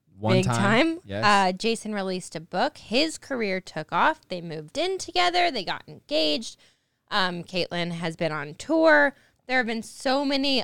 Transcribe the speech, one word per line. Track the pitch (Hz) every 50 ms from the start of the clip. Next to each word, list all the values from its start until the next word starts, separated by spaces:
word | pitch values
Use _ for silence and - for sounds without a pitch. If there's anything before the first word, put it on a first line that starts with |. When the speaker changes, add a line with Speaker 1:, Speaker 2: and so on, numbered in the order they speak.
| _ _ _ 98
Speaker 1:
One | 104 110 113
Speaker 2:
big | 185 185
Speaker 1:
time. | 123 120
Speaker 2:
time. | 117 202 196 226 240 320 330 330 339 -
Speaker 1:
Yes. | - 196 - -
Speaker 2:
Uh, | 208 208 196 196 185 190
Jason | 185 - 226 226 214 - 214 214
released | 202 190 190 185 180 - - -
a | 160
book. | 165 - - 185 240 302 - -
His | - - 208 262 311 320 311
career | - - - 277 240 220 196 185 185
took | - - - 156 156 -
off. | 160 175 233 294 320 - _ -
They | 190 175
moved | 170 165 151 160 151 160 -
in | 277 339 370 381 370
together. | - - - 359 359 359 339 359 349 349
They | 269 220 170
got | 175 156 - - -
engaged. | 151 - - - 285 311 311 302 294 254 226 - - - _ _ _ _ _ _ _ _ _ -
Um, | - 202 185 180 180 170
Caitlin | 160 - 185 180 160 - 170 175 170 175
has | 170 165 180 165 165
been | - 170 151
on | 151 151 143 151 160
tour. | - - - 320 320 320 320 302 294 285 277 - _ _ _ _ _ _
There | - 254 254
have | 240
been | 226 226 226
so | 220 - - - - 269 262 277 285
many, | 269 277 269 269 277 269 240